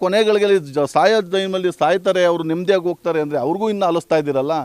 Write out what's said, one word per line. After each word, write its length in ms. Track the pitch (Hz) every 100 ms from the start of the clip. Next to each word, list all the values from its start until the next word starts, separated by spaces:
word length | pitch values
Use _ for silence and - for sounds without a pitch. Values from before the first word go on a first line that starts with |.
ಕೊನೆಗಳಿಗೆ 440 | 185 208 214 208 202 196 147 139
ಜ-, 100 | 143
ಸಾಯೋ 260 | 156 185 220 175
ಟೈಮಲ್ಲಿ 380 | 190 190 190 180 -
ಸಾಯ್ತಾರೆ, 440 | 156 185 190 185 175
ಅವರು 140 | 170
ನೆಮ್ಮದಿಯಾಗಿ 400 | 160 165 180 190 175
ಹೋಗ್ತಾರೆ 300 | 165 175 160 147
ಅಂದರೆ 120 | 147 127
ಅವ್ರಿಗೂ 240 | 196 220
ಇನ್ನೂ 120 | 202 185
ಆಲಿಸ್ತಾ 280 | 170 - 160
ಇದ್ದೀರಲ್ಲ. 300 | 147 135 139 160